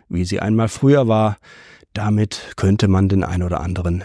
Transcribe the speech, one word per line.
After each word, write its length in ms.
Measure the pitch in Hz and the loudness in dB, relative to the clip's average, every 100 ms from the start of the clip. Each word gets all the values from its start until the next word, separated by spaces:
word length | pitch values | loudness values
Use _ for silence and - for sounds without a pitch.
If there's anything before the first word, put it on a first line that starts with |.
| - | -8
wie 180 | 87 90 | -6 -4
sie 140 | 98 | -4
einmal 300 | 104 110 113 | 0 0 0
früher 380 | - 139 143 117 | 0 2 4 4
war. 300 | 110 110 98 _ - - - _ | 2 0 -2 _ -20 -20 -20 _
Damit 600 | - 104 107 107 - - - | -6 -2 0 -2 -6 -14 -2
könnte 320 | 98 101 101 | 0 2 2
man 220 | 92 95 | 4 2
den 160 | 98 90 | 2 0
ein 180 | 90 | -2
oder 160 | 87 87 | -2 -4
anderen 440 | 87 90 87 90 | -4 -4 -2 -4